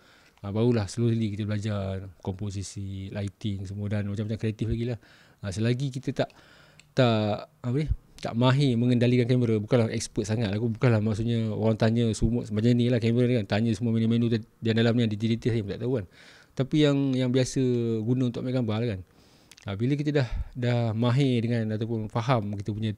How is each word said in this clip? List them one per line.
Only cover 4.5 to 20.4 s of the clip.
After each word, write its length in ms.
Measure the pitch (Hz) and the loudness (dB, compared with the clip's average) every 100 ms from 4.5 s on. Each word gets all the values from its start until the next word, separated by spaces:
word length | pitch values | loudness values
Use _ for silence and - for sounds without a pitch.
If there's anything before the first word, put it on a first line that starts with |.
| 104 | -4
lagi 320 | 110 117 117 113 | -4 -2 -4 -6
lah. 20 | _ - _ _ | _ -20 _ _
Ah, 80 | 101 | -8
selagi 400 | 95 113 123 139 | -2 0 0 -2
kita 320 | 127 139 - | -4 -6 -4
tak, 60 | - - - - - - _ | -4 -8 -20 -20 -20 -20 _
tak, 560 | - 123 110 107 - - _ | 2 4 4 0 -2 -8 _
apa 140 | 123 131 | -4 -2
ni, 100 | 147 - - - | -2 -4 -8 -12
tak 140 | - 113 | -6 2
mahir 400 | 127 135 143 117 | 4 4 4 2
mengendalikan 480 | 123 123 120 123 | 2 4 4 4
kamera, 320 | 120 127 113 110 | 2 2 2 0
bukanlah 320 | 104 123 113 | 2 2 2
expert 380 | 117 - - 107 | -2 -4 -4 -2
sangat. 240 | 110 107 | -2 -2
Aku 180 | 104 117 | -2 -2
bukanlah 300 | 107 127 110 | 0 2 4
maksudnya 500 | 110 107 117 117 110 | 2 0 0 0 -2
orang 280 | 101 110 110 | 0 0 2
tanya 320 | 113 117 117 | 2 2 0
semua 320 | 104 113 120 113 | 2 0 0 -2
macam 240 | 104 120 | 0 4
ni 120 | 120 120 | 4 2
lah 140 | 120 | 2
kamera 240 | 113 120 123 | 2 2 2
ni 80 | 123 | 0
kan. 60 | 101 | 0
Tanya 220 | 104 117 | 0 0
semua 240 | 110 117 113 | 0 0 2
menu-menu 320 | 113 117 117 | 2 2 2
tu, 100 | 113 - _ | 0 -4 _
yang 160 | 113 113 | 0 2
dalam 180 | 117 | 4
ni, 120 | 117 113 | 2 0
yang 40 | |
detail-detail 400 | 104 113 117 123 117 | 0 0 0 0 -2
saya 60 | |
pun 100 | 101 | -2
tak 80 | 92 | -6
tahu 100 | 120 131 | -4 -4
kan. 80 | 90 - - - - | -6 -14 -20 -20 -10
Tapi 240 | - 127 151 | -6 0 2
yang, 140 | 147 139 139 127 | 4 4 2 0
yang 140 | 127 | 2
biasa 280 | 131 127 139 127 120 117 113 | 2 0 0 0 2 0 0
guna 240 | 110 127 123 | 0 0 0
untuk 160 | 117 | -2
ambil 100 | 127 127 | -2 -2
gambar 160 | 110 107 | 0 -2
lah 60 | 120 | -2
kan. 80 | 95 - _ _ _ _ - | -4 -10 _ _ _ _ -14
Ah, 120 | 107 98 | -8 -4
bila 160 | 123 | -2
kita 160 | 147 147 | 0 0
dah, 180 | 147 120 - | 0 0 -4